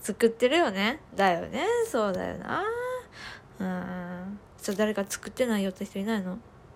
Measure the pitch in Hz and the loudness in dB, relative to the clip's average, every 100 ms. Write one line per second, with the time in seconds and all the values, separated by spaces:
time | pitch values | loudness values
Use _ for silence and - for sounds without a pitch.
0 | - 196 226 226 247 320 294 190 214 294 | -6 4 4 6 4 6 4 4 0 0
1 | - 185 196 170 180 254 440 480 453 254 | -4 2 4 4 0 -2 2 2 2 2
2 | 208 185 180 175 - 302 415 480 508 508 | 2 0 -2 -4 -4 -2 -2 -2 -4 -6
3 | 480 - - - - - 185 180 180 180 | -8 -14 -14 -14 -16 -8 -6 -4 -6 -8
4 | 180 180 190 202 - - - 196 214 202 | -8 -8 -10 -12 -14 -12 -4 0 0 0
5 | 196 - - - 247 214 190 185 196 202 | -4 -6 -6 -2 2 2 0 -2 -8 -4
6 | 202 220 185 185 - - - | -2 -2 -2 -8 -12 -20 -20